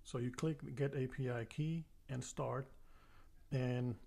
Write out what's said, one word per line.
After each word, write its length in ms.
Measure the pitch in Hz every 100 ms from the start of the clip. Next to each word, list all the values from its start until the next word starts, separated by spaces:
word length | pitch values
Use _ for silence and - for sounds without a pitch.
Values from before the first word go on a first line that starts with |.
So 140 | - 127
you 140 | 123
click 440 | - 160 147 143 131
Get 200 | 139 139
A 100 | 127
P 240 | 135 127
I 160 | 120 113
Key 400 | - 156 165 160 - -
and 140 | 131
Start, 440 | - - 127 123 139 - - - - - - - -
and 420 | 135 127 123 123 110